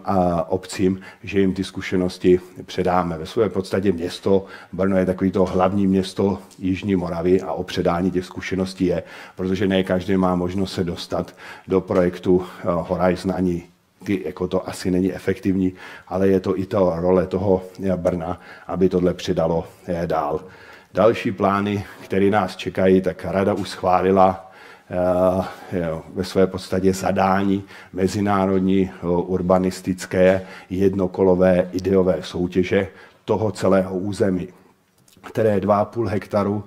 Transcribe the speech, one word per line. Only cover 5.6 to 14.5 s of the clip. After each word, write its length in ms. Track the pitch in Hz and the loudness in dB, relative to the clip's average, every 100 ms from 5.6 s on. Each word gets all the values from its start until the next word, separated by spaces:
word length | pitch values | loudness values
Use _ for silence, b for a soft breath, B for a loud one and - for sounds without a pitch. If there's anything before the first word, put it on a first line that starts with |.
| 92 101 98 | 2 2 2
město 520 | 95 90 - 101 98 - - | 2 0 0 -2 -2 -10 -8
Jižní 360 | 92 92 101 95 | -4 -2 0 0
Moravy 460 | 87 85 90 92 | -2 -2 2 2
a 120 | - | 2
o 100 | - | -8
předání 480 | 90 - 87 87 92 | -6 -2 0 0 0
těch 140 | 87 92 | -2 -4
zkušeností 600 | - - 95 95 - 90 | -10 -6 -4 -4 -2 0
je, 180 | 85 - B B - | 0 -6 B B -8
protože 320 | 92 95 98 | -4 0 2
ne 160 | 95 | 2
každý 340 | 92 92 87 95 | 2 0 0 2
má 180 | 90 90 | 2 2
možnost 380 | 90 95 95 | -2 -4 -4
se 100 | - | -4
dostat 520 | 87 85 - 87 87 - B B - | -6 -6 -6 -6 -6 -12 B B -2
do 140 | 92 | -2
projektu, 640 | - 92 90 - 101 90 | 0 2 2 0 2 2
eh, 200 | - - 95 | 0 -8 -4
Horizon 680 | 87 87 87 92 90 95 87 | -4 -2 0 0 0 -2 -2
ani 280 | 92 85 - _ _ _ | -2 -2 -6 _ _ _
ty, 180 | - 98 - | -4 -4 -4
jako 220 | - | -6
to 220 | 90 | -4